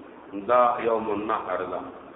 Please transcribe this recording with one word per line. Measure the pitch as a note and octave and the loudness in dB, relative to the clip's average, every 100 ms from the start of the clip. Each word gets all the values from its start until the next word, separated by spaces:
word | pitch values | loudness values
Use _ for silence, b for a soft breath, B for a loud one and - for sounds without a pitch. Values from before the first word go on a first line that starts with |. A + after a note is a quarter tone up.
| - - - G2 G2 | -18 -20 -14 -8 2
دا | B2 A#2+ A2+ | 6 6 4
یوم | A2+ A2+ G#2+ | 0 0 0
النحر | G2+ - G#2 F#2 F2+ | -2 0 -2 -2 -4
ده، | F2+ F2+ - - - | -4 -6 -10 -14 -18